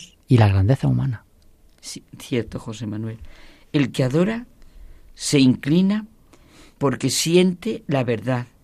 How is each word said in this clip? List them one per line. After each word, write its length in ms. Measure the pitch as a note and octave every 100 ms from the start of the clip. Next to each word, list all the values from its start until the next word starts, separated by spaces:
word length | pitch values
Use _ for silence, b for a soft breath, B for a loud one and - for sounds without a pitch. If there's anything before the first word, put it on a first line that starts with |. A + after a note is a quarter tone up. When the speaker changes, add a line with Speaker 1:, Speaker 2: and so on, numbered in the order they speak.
| - _ -
Speaker 1:
y 100 | A#2+
la 100 | G#2
grandeza 400 | G2 G2 C3+ C#3
humana. 380 | B2 C3 A2+ _ _ - _ _ _
Speaker 2:
Sí, 240 | - - _ -
cierto, 420 | - B2 A2 -
José 280 | - G#2+ A2
Manuel. 320 | G#2+ A2+ A2 B B B B B
El 200 | D3+ B2+
que 120 | -
adora 440 | B2+ D3 F#3+ A3+ A#3+ - b b b b b
se 260 | - - D3
inclina 680 | C3 B2 C#3+ E3+ F#3+ G#3+ G#3+ _ _ B B B B B
porque 320 | C#3 B2+ C3+
siente 760 | - E3 F3 F#3 F3 A3 A3 -
la 160 | C#3
verdad 440 | A#2+ A#2 B2+ B2+ A#2+ _